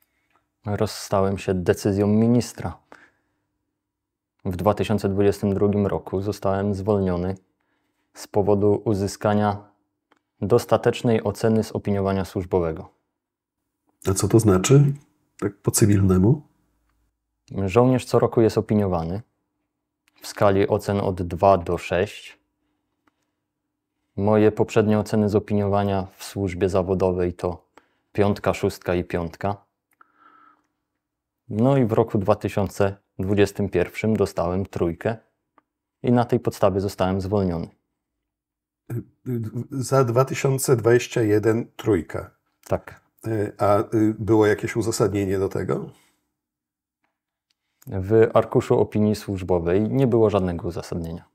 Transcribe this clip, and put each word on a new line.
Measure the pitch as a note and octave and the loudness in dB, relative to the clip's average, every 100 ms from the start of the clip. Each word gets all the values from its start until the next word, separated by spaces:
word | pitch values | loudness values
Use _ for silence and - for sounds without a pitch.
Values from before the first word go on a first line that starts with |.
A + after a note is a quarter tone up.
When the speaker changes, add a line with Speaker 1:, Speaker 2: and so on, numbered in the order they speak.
| _ _ _ _ _ _ - | _ _ _ _ _ _ -8
Speaker 1:
Rozstałem | G2+ A2 - - G2+ G2 G2 | -2 -2 -4 -2 0 0 -2
się | - | -2
decyzją | F#2 F2 G2+ A2 G2 G#2 | -2 0 0 0 0 2
ministra. | G#2+ A2+ A#2+ A2 - - - _ - _ _ _ _ _ _ _ _ _ _ _ _ _ _ G2 | 2 4 2 0 -8 -12 -12 _ -20 _ _ _ _ _ _ _ _ _ _ _ _ _ _ -8
W | F2 | 0
dwa | F2+ | 0
tysiące | G2+ - G#2 G#2 | 2 0 0 0
dwudziestym | F#2+ G2+ G2 G#2 | 2 2 2 -2
drugim | G2 G#2 G2+ G2 | 0 2 2 0
roku | E2+ - F#2+ | -2 -6 -6
zostałem | G2+ G2+ G2 G2 G2+ | -4 -4 -2 -2 -2
zwolniony | G2 G2 G#2 F#2+ F2 F2+ F#2+ _ _ _ _ _ _ _ | -4 0 0 0 -2 -4 -6 _ _ _ _ _ _ _
z | - - | -20 -4
powodu | G#2+ G2+ G#2 G#2 G2+ - | -2 2 2 2 0 0
uzyskania | G2+ G2 - G#2+ G#2 G#2 G2+ - _ _ _ _ _ _ _ | -2 -4 -2 0 0 0 -2 -10 _ _ _ _ _ _ _
dostatecznej | F#2+ A#2+ - A2 - A#2 B2 A2+ | 2 2 2 0 0 0 0 0
oceny | G2+ G2 A2+ A2 | -2 -2 0 0
z | G#2+ | 0
opiniowania | G#2 G#2 G2+ G2 G2 F#2 | -6 -4 -2 0 -2 -2
służbowego. | G#2 F2+ F#2+ E2+ D#2+ G#2 _ _ _ _ _ _ _ _ _ _ _ - | -6 -2 -2 -2 -6 -12 _ _ _ _ _ _ _ _ _ _ _ -4
Speaker 2:
A | |
co | F#2+ F#2+ | -2 2
to | A2+ | 4
znaczy, | A2 C3+ F#3 C3+ C#3+ - _ _ _ _ | 6 4 6 6 6 0 _ _ _ _
tak | G2+ - | -8 -4
po | - | -4
cywilnemu? | - G#2+ G2+ F#2+ F#2 G2 D3+ - _ _ _ _ _ _ _ _ _ _ - G2 | 0 2 4 4 4 4 2 -2 _ _ _ _ _ _ _ _ _ _ -6 0
Speaker 1:
Żołnierz | F2+ B2+ B2+ - | 4 4 2 0
co | A#2+ | 0
roku | A2+ - | 2 2
jest | A2 A2 | 2 2
opiniowany | G#2 G#2+ G2+ F2+ D#2+ G2 - _ _ _ _ _ _ _ _ _ | 0 0 0 -2 -4 -8 -10 _ _ _ _ _ _ _ _ _
w | - | -18
skali | - G#2 G2 G2+ | 0 2 4 2
ocen | G#2 - G2+ | 0 0 -2
od | G2 F#2 | -2 -4
dwa | F2 F2 G2 F#2+ | -6 2 4 4
do | F2 F2 | 2 -6
sześć. | - F2 G#2 - - - _ _ _ _ _ _ _ _ _ _ _ _ _ _ _ _ _ - | -2 -2 -2 -6 -20 -20 _ _ _ _ _ _ _ _ _ _ _ _ _ _ _ _ _ -4
Moje | G#2 G#2+ G#2+ | 2 4 4
poprzednie | G#2 A2+ A#2+ G#2+ G#2+ | 4 0 2 4 2
oceny | G2+ A2 G#2 | 2 0 2
z | G#2 | 2
opiniowania | G2 G#2 G2+ G2+ G2+ G2 F#2 _ | 0 -2 2 0 0 -2 -4 _
w | |
służbie | - G#2 G2 F2 G2 | -12 -6 -4 -2 0
zawodowej | G2 F2+ F#2+ F#2 F2+ F2+ | 0 0 0 0 0 -4
to | F2+ F2+ E2+ _ _ _ _ _ | -4 -6 -6 _ _ _ _ _
piątka, | - G2+ G#2 - | -2 -2 0 -2
szóstka | F2+ G2+ - - F2+ | -2 -4 -4 -4 -4
i | |
piątka. | F2 F2+ E2+ - G2 G2+ _ _ _ _ _ _ _ _ _ _ _ _ _ _ _ _ _ _ _ | -2 -6 -6 -6 -8 -8 _ _ _ _ _ _ _ _ _ _ _ _ _ _ _ _ _ _ _
No | G#2+ B2 C#3 | 0 2 2
i | A2+ | 2
w | |
roku | A2+ A2+ A2 | 2 0 0
dwa | F#2+ G#2 | 0 0
tysiące | G#2 - F#2+ - G2 G2 _ - | 0 -4 -4 -2 -2 -2 _ -10
dwudziestym | F#2+ G2+ G2 - G2+ | -2 2 2 0 -4
pierwszym | F2 F2 - G#2+ G#2+ | -2 -2 -4 -2 0
dostałem | F#2+ - F2 F2+ G2 | -2 -2 -4 -4 -6
trójkę | - F2 E2+ G#2 - _ _ _ _ _ _ _ _ | -4 -4 -2 -6 -6 _ _ _ _ _ _ _ _
i | B2+ | 0
na | B2 A#2+ | 2 2
tej | A#2+ | 0
podstawie | A#2 - G#2 F#2+ | -2 0 0 0
zostałem | G2 - F#2 F#2+ | -4 -2 -2 -2
zwolniony. | F#2 G#2 F#2+ E2 E2 _ _ _ _ _ _ _ _ _ _ _ _ A#2+ - _ - A#2+ A2 B2 A2+ | -2 -2 0 -4 -8 _ _ _ _ _ _ _ _ _ _ _ _ -10 -10 _ -8 -6 -6 -8 -8
Speaker 2:
Za | C3+ B2 C#3 | -8 0 2
dwa | B2 A#2 C3+ | 2 2 0
tysiące | - C#3+ C3+ - B2 | 0 -2 -2 0 2
dwadzieścia | A2 B2 - - | 4 2 2 -2
jeden | G#2+ G#2 A2 A2+ A2+ - | 2 2 2 0 -4 -8
trójka. | - F#2+ D#2 - E2+ _ _ _ - | 0 0 0 -10 -12 _ _ _ -6
Speaker 1:
Tak. | F#2 - - _ _ A2+ | -6 -6 -20 _ _ -6
Speaker 2:
E, | A2 G#2 - | -4 -4 -2
a, | G2+ G2+ | 0 2
y, | - A2+ G#2+ A2 | 0 0 0 -2
było | G#2+ A2 G#2+ | 2 4 4
jakieś | G#2 A2+ A#2 | 2 -2 -4
uzasadnienie | G#2 - G#2+ G2+ G2 G2 | -4 0 0 0 -2 -2
do | F#2+ | -2
tego? | - F#2+ - C#3 - _ _ _ _ _ _ _ _ _ _ _ _ _ _ _ _ _ _ - | -4 -6 -6 -8 -18 _ _ _ _ _ _ _ _ _ _ _ _ _ _ _ _ _ _ -10
Speaker 1:
W | G2+ F#2+ A2 A2+ | -8 0 4 4
arkuszu | A2+ A2 C3 - A#2+ | 2 2 -2 0 0
opinii | G#2 G#2+ G#2+ G#2 | 0 0 0 0
służbowej | - G2 F2+ F2 E2+ F#2 G#2+ | -6 -8 -2 -2 0 0 0
nie | B2 C3+ | 0 2
było | A2+ G#2+ | 4 2
żadnego | G2+ F#2 E2+ F2 | 2 -2 -4 -8
uzasadnienia. | E2 - F2+ E2 E2+ - | -10 -10 -10 -8 -12 -16